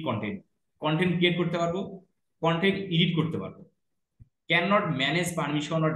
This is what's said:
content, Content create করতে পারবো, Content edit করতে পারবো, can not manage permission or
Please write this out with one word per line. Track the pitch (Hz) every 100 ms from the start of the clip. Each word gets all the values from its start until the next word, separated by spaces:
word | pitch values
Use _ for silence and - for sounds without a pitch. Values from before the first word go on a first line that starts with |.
| 151
content, | 110 107 98 - _ _ _
Content | 151 156 185 165
create | 175 170
করতে | 170 170
পারবো, | 170 180 - - - _ _ _
Content | 165 165 196 - -
edit | 165 190 -
করতে | - 104
পারবো, | 95 - - _ _ _ _ _ - _ -
can | 165 185
not | 208 170 131
manage | 135 165 170 -
permission | 143 147 147 160
or | 156